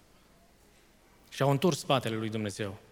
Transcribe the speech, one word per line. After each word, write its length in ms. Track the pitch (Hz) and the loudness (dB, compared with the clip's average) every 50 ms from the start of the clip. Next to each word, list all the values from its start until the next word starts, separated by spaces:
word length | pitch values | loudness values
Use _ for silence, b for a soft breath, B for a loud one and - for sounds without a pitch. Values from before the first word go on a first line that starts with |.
| - _ - - _ _ _ _ _ _ - _ _ - - - _ _ _ _ _ _ _ _ - - | -20 _ -20 -20 _ _ _ _ _ _ -20 _ _ -20 -20 -20 _ _ _ _ _ _ _ _ -20 -10
Și 120 | - - 139 | -4 0 2
au 80 | 139 | 2
întors 280 | 139 131 - 180 156 - | 4 4 4 2 2 2
spatele 380 | - - 147 127 120 117 110 | 0 2 2 2 2 0 -4
lui 120 | 110 113 110 | -4 -4 -4
Dumnezeu 500 | 107 113 107 104 101 - 110 98 98 101 - - | -4 -4 -4 -4 -4 -6 -6 -6 -8 -10 -16 -20